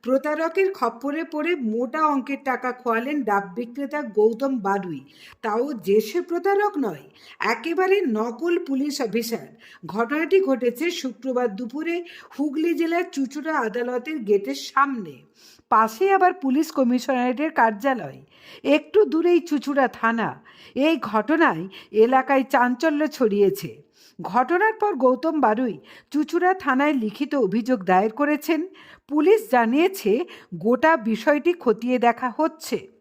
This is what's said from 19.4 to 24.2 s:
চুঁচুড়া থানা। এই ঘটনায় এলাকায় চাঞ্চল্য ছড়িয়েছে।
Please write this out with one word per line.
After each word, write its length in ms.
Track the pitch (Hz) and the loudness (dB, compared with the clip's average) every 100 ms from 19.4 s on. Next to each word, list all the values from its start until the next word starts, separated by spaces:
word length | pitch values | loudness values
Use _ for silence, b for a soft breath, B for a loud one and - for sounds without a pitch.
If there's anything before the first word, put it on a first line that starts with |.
চুঁচুড়া 480 | 339 294 - 285 254 | 2 -4 0 0 0
থানা। 540 | - 226 233 185 135 B B B | 0 -2 0 -2 -6 B B B
এই 220 | - 294 320 | 0 2 2
ঘটনায় 720 | 214 214 214 320 311 160 190 B B | 0 -2 0 2 2 2 -8 B B
এলাকায় 540 | 208 233 262 262 269 262 | 4 6 4 4 0 2
চাঞ্চল্য 560 | 269 247 247 330 294 311 | 2 2 2 0 0 -2
ছড়িয়েছে। 800 | - 233 202 196 196 117 110 _ b b b | 0 0 4 2 2 -10 -16 _ b b b